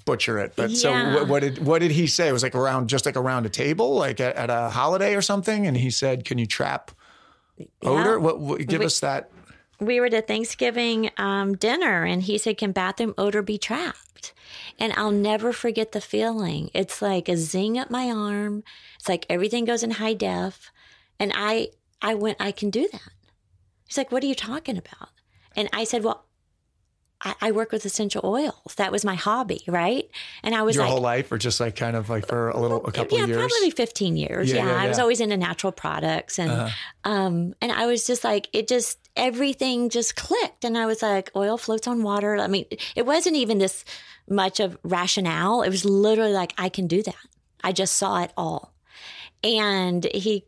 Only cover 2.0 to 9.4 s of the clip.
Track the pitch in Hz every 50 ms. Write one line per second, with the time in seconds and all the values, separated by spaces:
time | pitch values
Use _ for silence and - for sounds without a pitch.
2 | 175 165 - - 170 156 135 123 127 127 - 127 131 135 131 131 127 110 135 131
3 | - 147 - 131 127 131 131 123 117 104 92 - 139 147 156 180 226 254 - 214
4 | 151 135 120 - 127 123 - - 120 117 120 120 117 117 107 123 131 151 180 190
5 | 196 202 208 202 196 - 202 202 180 - 220 208 202 180 131 123 123 127 117 -
6 | - 135 131 123 120 - 127 123 117 107 - - 135 - 135 139 - - - _
7 | - - - - - - _ _ _ _ _ - - - _ - - 127 135 156
8 | - 214 226 220 165 160 160 - 151 139 139 147 151 120 160 160 - 165 - -
9 | - 143 135 139 - - - -